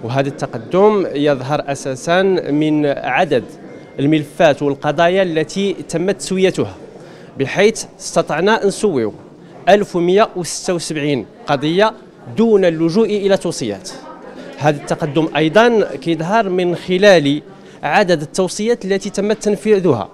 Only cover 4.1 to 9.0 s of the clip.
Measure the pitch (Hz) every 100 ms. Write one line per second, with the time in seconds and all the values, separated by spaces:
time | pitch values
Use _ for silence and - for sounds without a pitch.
4.1 | 156 147 - 165 139 143 139 151 151 170
5.1 | 185 185 156 156 190 196 - 147 165 185
6.1 | 190 - 190 185 151 104 92 - - -
7.1 | - - - 135 - 208 220 - - -
8.1 | 180 160 156 196 220 196 - 214 143